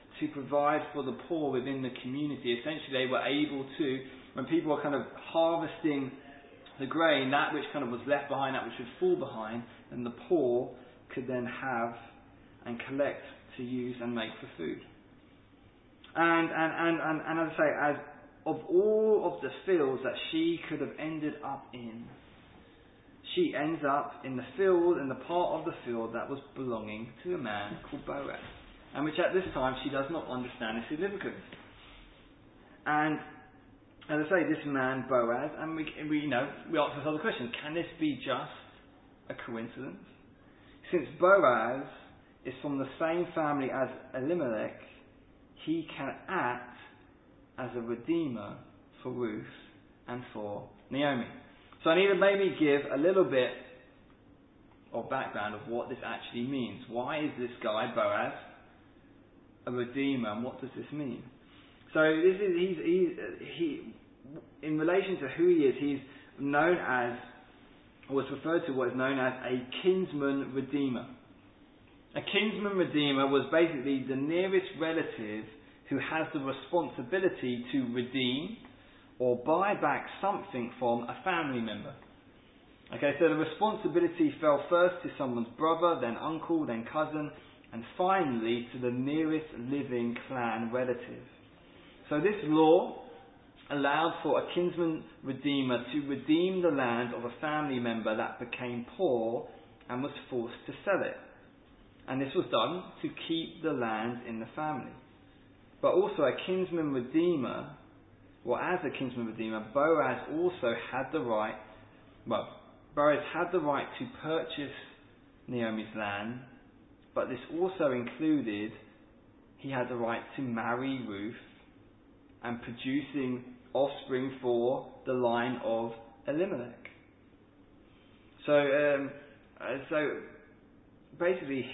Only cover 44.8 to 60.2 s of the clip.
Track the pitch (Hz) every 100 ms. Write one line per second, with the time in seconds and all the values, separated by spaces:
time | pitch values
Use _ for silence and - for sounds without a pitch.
44.8 | - - - - - - - - - 165
45.8 | 151 - 135 - - 285 123 123 - -
46.8 | - - - - - - - - 123 120
47.8 | 117 117 120 170 151 113 101 - - -
48.8 | - - 131 123 113 110 135 - - -
49.8 | - - - 123 127 110 104 104 131 -
50.8 | - 131 143 127 107 - - - - -
51.8 | 165 170 196 185 196 196 190 131 151 143
52.8 | 139 139 165 190 151 135 - - - -
53.8 | - - - - - - - - - -
54.8 | - 117 113 131 - 113 104 107 113 120
55.8 | - 127 110 113 - 120 127 139 110 98
56.8 | - 117 131 156 147 123 120 - 113 107
57.8 | 120 117 104 104 120 - - - - -
58.8 | - - - - - - - - - 123
59.8 | 120 135 139 135